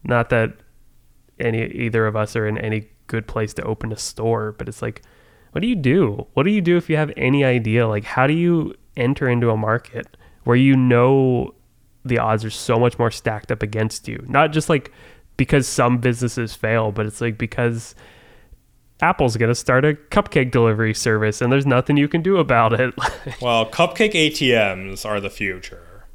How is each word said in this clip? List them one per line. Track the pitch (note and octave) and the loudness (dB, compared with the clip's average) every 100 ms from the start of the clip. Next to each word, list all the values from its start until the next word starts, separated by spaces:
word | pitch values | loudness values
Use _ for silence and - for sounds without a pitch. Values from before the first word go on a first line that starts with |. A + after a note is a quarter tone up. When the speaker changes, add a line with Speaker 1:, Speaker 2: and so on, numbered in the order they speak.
Speaker 1:
not | - A#2+ A#2 | 0 -2 2
that | A#2+ A2 - _ _ _ _ _ _ _ _ | 0 0 -6 _ _ _ _ _ _ _ _
any, | A#2 A2+ A#2 | -2 -2 -4
either | - A#2+ A2+ A2 | -4 -2 0 0
of | G#2+ | -2
us | G#2+ A#2 | -4 -2
are | G#2+ | -4
in | G#2+ | -4
any | A2 G#2+ G#2 _ - | -4 -6 -8 _ -8
good | A2+ A2+ | -8 -6
place | - G#2+ - | -6 -4 -6
to | |
open | A2 A2 A2+ | -6 -6 -8
a | G#2+ | -8
store, | - - A2+ A2+ G#2+ | -10 -6 -2 -2 -4
but | G#2 - | -10 -12
it's | A2 | -8
like, | A#2 - _ _ _ _ _ | -10 -10 _ _ _ _ _
what | - | -4
do | A3 | -2
you | A3+ | 0
do? | B2+ E3 C3+ G#2 - | 2 4 2 -2 -4
What | - | -2
do | D#3+ | 2
you | G#3 | 2
do | F3 F3 | 2 0
if | E3+ | 0
you | D#3 | -2
have | D3+ - | -2 -2
any | B2+ C#3+ | 0 2
idea? | C3+ B2 A2 A2+ A2+ | 2 2 2 2 2
Like, | G#2 | -2
how | G#2+ - C3+ | -4 0 2
do | |
you | D#3+ F3 E3+ D#3 - _ - | 2 2 2 -2 -8 _ -4
enter | B2 C#3 C3+ | -2 0 0
into | A#2+ A#2 | 2 2
a | A2 | 0
market | A2 A#2 - B2 - - - _ | 0 -2 -4 -14 -14 -18 -20 _
where | - A#2+ | 2 4
you | C3+ C3+ | 6 4
know | B2+ A#2+ B2 C3+ C3 B2 C3 - _ _ _ _ B2+ | 4 4 4 4 2 0 -4 -10 _ _ _ _ -4
the | A#2 | -2
odds | A2+ A2 A2 | 0 0 -2
are | |
so | - - A#2 | -8 -2 2
much | A#2+ - | 2 2
more | A#2 | -2
stacked | - - G#2+ - | -2 -6 -6 -6
up | A2 | -6
against | G#2+ A2 A2 - - | -4 -2 -4 -4 -12
you? | - A#2+ | -12 -2
Not | C#3 D#3 | 2 2
just, | D#3 - | 0 0
like, | D3+ - - - - - - | 0 -2 -20 -20 -20 -16 -4
because | B2+ C#3+ B2 | 2 2 2
some | - B2 B2 | 0 2 2
businesses | B2 A#2 B2 - A2+ - | 0 -2 -4 -4 -8 -6
fail, | A2 A2+ A2 | -2 0 0
but | G#2 G#2+ | -2 -6
it's, | - | -4
like, | A#2 A2 | -6 -4
because | A#2 - A#2+ A#2 - - - - - - _ - _ _ _ _ | -6 -2 -2 -2 -10 -20 -20 -20 -20 -20 _ -20 _ _ _ _
Apple's | D#3+ - C3 A2 | 0 2 0 2
gonna | A2+ | 0
start | A#2+ - B2+ D3 | 0 2 2 2
a | |
cupcake | D3 _ - G3+ D#3+ B2+ | -2 _ -2 0 0 2
delivery | A#2+ A#2 G#2+ A2 | 2 2 2 0
service | G#2+ B2 G#2+ G#2+ G#2 | 0 0 0 0 0
and | B2 | 0
there's | C3+ C#3 | 2 4
nothing | B2 - D3 | 2 2 2
you | C#3+ | 2
can | E3 | 0
do | E3+ F#3+ | 2 2
about | D#3+ A#2+ A2+ | 2 4 4
it. | A2+ B2+ - - - | 2 0 -2 -6 -6
<laughs> | - - | -14 -6
Speaker 2:
Well, | B2 A2+ A2+ | 0 0 0
cupcake | - F3 - G#3+ D#3+ | 0 -2 2 0 2
A | D3+ | 0
T | D#3 C3+ | 0 2
Ms | A#2 G2+ F#2 F#2+ F#2+ G#2+ | 2 2 -2 -10 -10 -6
are | G#2 | -4
the | G2 | -6
future. | - G2+ F2+ - - - - - | -6 -8 -8 -14 -20 -20 -20 -20